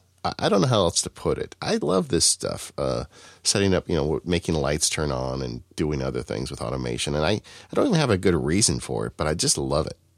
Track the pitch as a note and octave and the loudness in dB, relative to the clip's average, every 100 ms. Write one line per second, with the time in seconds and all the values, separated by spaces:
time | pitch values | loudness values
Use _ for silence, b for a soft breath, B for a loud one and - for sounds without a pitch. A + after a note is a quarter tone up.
0 | _ _ - - C#3+ G3+ C#3+ A2 E2+ - | _ _ -6 -2 2 4 4 4 4 0
1 | - - E2 C#2+ - - D2+ A3 D2+ F#2 | -4 -4 -2 -2 -4 -6 -4 -2 0 0
2 | E2+ E2 - - - - - - C2+ A#1+ | 2 2 2 0 -4 -6 -8 -4 -2 -2
3 | - B B B - G#2+ G2 F#2 - E2 | -6 B B B 0 2 4 2 2 0
4 | D2 C#2+ E2+ F2 - D#2+ C#2 D2+ - - | 2 0 0 0 2 0 2 0 0 -2
5 | D2+ B1+ C2 C2 B1+ A#1 - - D2+ C#2+ | -2 -2 -4 -4 -6 -8 -10 -4 -2 -2
6 | C2 B1 - G#1 B1+ C2+ A#1 C2 B1 A#1+ | -2 -4 -6 -6 -6 -6 -6 -4 -4 -4
7 | C#2 D2 D#2 G#2 - - - - D4 E3+ | -2 0 0 0 -6 -20 -6 0 2 4
8 | C#3 F#2+ G2+ E2 C2+ F#2 A2 B1+ - A#1 | 2 2 2 2 2 2 2 0 -4 -4
9 | A1 - D2+ D#2+ C#3 - C2+ D2 D#2 - | -4 -4 -2 0 0 0 0 0 -2 -6
10 | _ | _